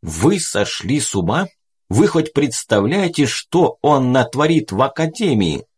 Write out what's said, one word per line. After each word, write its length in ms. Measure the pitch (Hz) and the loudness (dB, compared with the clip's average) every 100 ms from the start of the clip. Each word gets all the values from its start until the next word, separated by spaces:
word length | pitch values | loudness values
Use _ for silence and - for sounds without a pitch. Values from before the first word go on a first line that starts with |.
вы 360 | 85 78 117 196 | -10 0 0 2
сошли 600 | - - 101 - 92 143 | -2 -2 -4 -4 -4 -2
с 160 | - 101 | -2 -2
ума? 320 | 87 135 185 _ _ _ _ | 0 -2 -2 _ _ _ _
Вы 180 | 101 - | 2 2
хоть 240 | - - | 2 -2
представляете, 920 | - 143 - - 107 101 185 185 170 135 | 0 -2 -4 0 0 2 0 -2 0 -2
что 540 | - - 170 160 - | -2 -4 2 2 0
он 300 | 143 143 127 | 2 2 2
натворит 600 | 127 123 127 151 160 - | 2 0 0 2 2 0
в 80 | 95 | -2
Академии? 840 | 135 - 160 160 208 120 90 71 - | -2 0 -4 -2 0 2 0 -2 -8